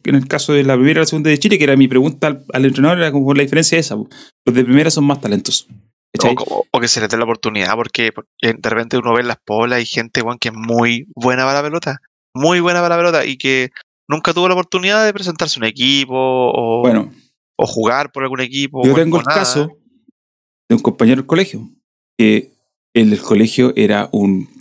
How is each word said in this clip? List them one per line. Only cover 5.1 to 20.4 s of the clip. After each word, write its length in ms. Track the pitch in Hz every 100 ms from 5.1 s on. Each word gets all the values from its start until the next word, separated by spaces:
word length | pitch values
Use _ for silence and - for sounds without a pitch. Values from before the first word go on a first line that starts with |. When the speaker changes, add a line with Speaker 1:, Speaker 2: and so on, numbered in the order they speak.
| 135
Speaker 1:
talentosos, 460 | 107 101 - - - - _ _ _
¿cachai? 240 | 113 117 123
Speaker 2:
O, 40 |
o, 220 | - - -
o 100 | 123
que 60 | 117
se 120 | 117
les 80 | 107
dé 80 | 113
la 80 |
oportunidad, 500 | 117 113 117 107 90
porque, 380 | 110 117 - 113
porque 160 | - - - 117 110
de 140 | 113
repente 280 | 113 113 127
uno 160 | 120
ve 80 | 117
en 60 | 120
las 100 | 110
polas 380 | - 107 120 123
y 40 | 113
gente, 360 | 127 117 131
weón, 160 | 113 120
que 100 | 117
es 40 |
muy 540 | 110 113 117 120 117 170 -
buena 260 | 123 127
para 160 | 131 143
la 60 | 147
pelota, 320 | 170 151 139 _ _ _
muy 260 | 127 156 180
buena 200 | 175 175
para 140 | 175 170
la 60 |
pelota, 220 | 175 160
y 120 | - 131
que 340 | 135 131 127 - - _ -
nunca 240 | 151 175
tuvo 120 | 170 180
la 60 |
oportunidad 500 | 180 175 190 185 214
de 80 | 214
presentarse 460 | 202 180 160 156 135
a 40 |
un 40 | 110
equipo 480 | 131 127 139 131
o, 680 | 131 131 127 123 - 117 113
Speaker 1:
Bueno. 300 | 123 110 101 - _ _ _ -
Speaker 2:
o 100 | 117
jugar 460 | 113 110 131 147
por 100 | 135
algún 180 | 135 131
equipo, 420 | 127 135 139 135
Speaker 1:
Yo 80 | 127
Speaker 2:
weón, 120 | 139 165
Speaker 1:
tengo 100 | 170
Speaker 2:
o 40 |
Speaker 1:
el 60 | 135
Speaker 2:
nada. 120 | 160
Speaker 1:
caso 360 | - 143 156 - _ _ _ _ _ _